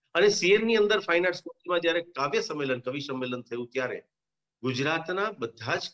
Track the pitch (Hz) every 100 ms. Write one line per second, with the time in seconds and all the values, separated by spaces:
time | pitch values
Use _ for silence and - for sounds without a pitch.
0 | _ 165 202 202 180 214 226 226 208 214
1 | - 170 180 - 165 - 175 170 165 170
2 | 170 135 143 220 - 151 139 123 127 143
3 | 143 131 127 123 - 120 120 131 127 -
4 | _ _ _ _ _ - 127 127 143 165
5 | 160 185 214 208 117 - 110 180 -